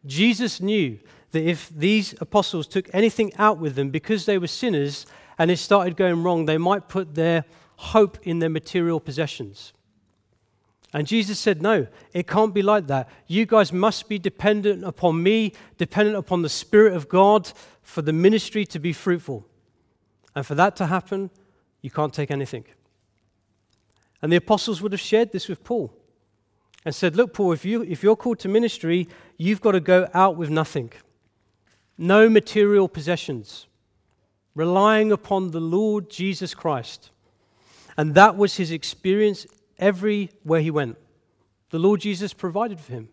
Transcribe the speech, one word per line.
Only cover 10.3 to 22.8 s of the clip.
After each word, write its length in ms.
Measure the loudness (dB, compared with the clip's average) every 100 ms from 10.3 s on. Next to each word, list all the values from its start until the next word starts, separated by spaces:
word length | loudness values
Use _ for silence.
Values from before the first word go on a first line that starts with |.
| _ _ _ _ _ _
And 140 | -8 -2
Jesus 320 | -2 -2 -2
said, 220 | -2 0
"No, 280 | 0 0 -2 -10 _
it 120 | -8 -2
can't 260 | 0 2
be 80 | 0
like 240 | 2 0 0
that. 240 | -4 -6 -18 _
You 180 | -2
guys 280 | 2 4 2
must 360 | 0 0 -2 -8
be 100 | -6
dependent 680 | -6 -2 0 2 0 -4
upon 380 | -8 -2 0 2
me, 300 | 2 2 -2 -6 -20 _
dependent 400 | -4 0 0 0
upon 240 | -2 -2
the 80 | -2
Spirit 460 | -6 2 6 6
of 140 | 4 0
God 440 | 4 6 4 0 -20 -20 _
for 180 | -12 -6
the 140 | -2
ministry 500 | 2 4 4 -2 -6 -6
to 120 | -6
be 160 | -6
fruitful. 520 | -6 -4 -4 -6 -14 -14 _ _ _ _ _ _ _ _
And 120 | -12 -6
for 80 |
that 200 | 0 0 0
to 100 | -4
happen, 440 | -4 -6 -8 -8 _ _ _ _ _
you 80 | -12
can't 240 | -6 -6
take 160 | -6 -6
anything." 340 | -6 -8 -12 -16 _